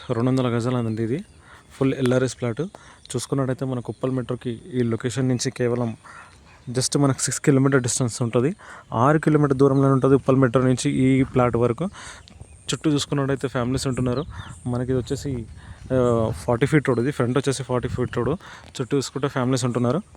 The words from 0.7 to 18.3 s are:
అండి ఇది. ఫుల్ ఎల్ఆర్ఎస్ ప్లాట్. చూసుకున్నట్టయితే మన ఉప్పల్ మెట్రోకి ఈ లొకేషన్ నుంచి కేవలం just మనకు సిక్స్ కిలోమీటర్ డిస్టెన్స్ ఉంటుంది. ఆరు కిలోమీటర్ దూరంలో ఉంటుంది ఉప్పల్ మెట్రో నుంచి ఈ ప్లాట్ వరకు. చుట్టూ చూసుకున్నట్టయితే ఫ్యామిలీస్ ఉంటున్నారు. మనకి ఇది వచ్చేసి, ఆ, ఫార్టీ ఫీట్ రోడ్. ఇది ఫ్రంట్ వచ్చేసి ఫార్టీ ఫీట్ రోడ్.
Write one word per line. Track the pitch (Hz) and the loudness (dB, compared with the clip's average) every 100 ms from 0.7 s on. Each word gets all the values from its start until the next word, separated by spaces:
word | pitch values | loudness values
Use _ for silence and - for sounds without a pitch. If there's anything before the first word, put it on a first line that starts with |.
| 127 | -2
అండి | 113 110 113 | -2 -4 -4
ఇది. | 147 214 - - - - | -4 -8 -20 -20 -20 -12
ఫుల్ | - 135 135 | -2 -2 2
ఎల్ఆర్ఎస్ | 123 127 127 - | 2 2 0 -2
ప్లాట్. | 123 113 180 - - - - | -6 -4 -8 -12 -20 -20 -10
చూసుకున్నట్టయితే | 123 - 139 131 123 131 | -8 -4 -2 -2 -4 -6
మన | 123 117 | -6 -8
ఉప్పల్ | 113 131 131 | -6 -4 -4
మెట్రోకి | 120 123 131 113 - 127 | -4 -6 -8 -10 -6 -2
ఈ | 120 | -2
లొకేషన్ | 113 127 131 131 | -2 -4 -2 0
నుంచి | 123 135 - | 0 -2 -2
కేవలం | 120 120 120 107 - - - - - - - 120 | 0 0 -2 -6 -14 -20 -20 -20 -20 -18 -8 -4
just | - 147 | 0 2
మనకు | 143 131 - | 2 0 -4
సిక్స్ | - - | 0 4
కిలోమీటర్ | 135 135 135 120 | 4 4 2 0
డిస్టెన్స్ | - 123 - 117 | -2 -2 -2 0
ఉంటుంది. | 123 135 - - - - 113 | 2 0 -2 -12 -20 -4 2
ఆరు | 131 156 160 | 4 4 4
కిలోమీటర్ | 151 147 131 | 4 4 4
దూరంలో | 139 135 135 135 | 4 6 4 4
ఉంటుంది | 135 135 | 4 4
ఉప్పల్ | - 131 | 4 4
మెట్రో | 131 127 127 | 4 4 2
నుంచి | 123 147 139 131 | 2 0 2 4
ఈ | 131 127 | 4 2
ప్లాట్ | 131 123 117 | 2 2 2
వరకు. | 120 110 185 - - - - - - - - | 0 0 -6 -8 -18 -20 -20 -20 -20 -16 -10
చుట్టూ | 143 160 | -4 0
చూసుకున్నట్టయితే | 147 - 143 135 135 135 | 0 -2 -2 -2 -2 -4
ఫ్యామిలీస్ | 131 120 131 135 | -2 -2 -2 -2
ఉంటున్నారు. | 123 127 123 - - - - 123 | -2 -2 -2 -6 -12 -16 -10 -6
మనకి | 123 123 | -4 -2
ఇది | 131 | -2
వచ్చేసి, | 120 139 143 127 110 - - - - | -2 -6 -6 -8 -10 -16 -20 -14 -2
ఆ, | 131 123 117 113 117 | 2 4 2 0 -2
ఫార్టీ | - 120 135 | -2 0 2
ఫీట్ | 151 131 | 2 2
రోడ్. | 117 | 0
ఇది | 127 143 | 0 0
ఫ్రంట్ | 120 135 | 0 0
వచ్చేసి | 139 127 131 | 0 -2 -2
ఫార్టీ | 123 123 | -4 -2
ఫీట్ | - 120 123 | -4 -4 -2
రోడ్. | 120 | -2